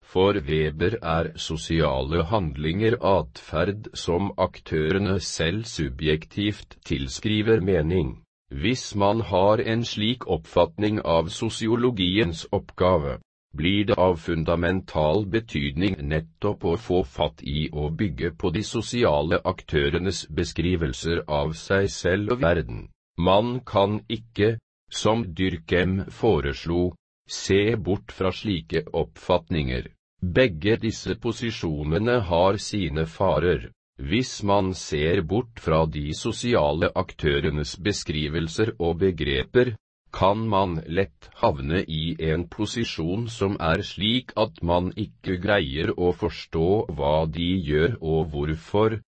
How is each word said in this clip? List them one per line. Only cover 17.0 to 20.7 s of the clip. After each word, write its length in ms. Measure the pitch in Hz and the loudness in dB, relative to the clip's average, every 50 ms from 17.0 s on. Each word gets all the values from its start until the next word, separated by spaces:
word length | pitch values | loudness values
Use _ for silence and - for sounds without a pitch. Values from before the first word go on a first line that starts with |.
| 92 | 0
fatt 360 | - - - 85 - - - | 0 -2 -2 -2 -2 -2 -6
i 260 | - - 69 76 78 67 | -8 -4 -2 -2 -2 -4
og 240 | - 76 73 73 80 | -4 -4 -4 -4 -2
bygge 380 | 80 110 98 69 65 78 87 85 | -2 -2 -4 -2 -2 -4 -4 -4
på 140 | - - 92 | -2 -4 -2
de 120 | 82 107 104 | -2 -2 -4
sosiale 760 | - - 117 107 - - 120 120 87 73 73 73 82 90 - - | -4 -4 -6 -6 -4 -2 2 2 4 4 2 2 2 0 0 0
aktørenes 840 | - 92 - - - - 76 71 71 76 85 90 98 90 - - - | -2 -4 -4 -6 -2 0 2 2 2 0 0 -2 -2 -4 -4 -8 -6
beskrivelser 960 | 76 85 87 82 - - 80 87 | -4 -4 -4 -2 -2 -2 0 0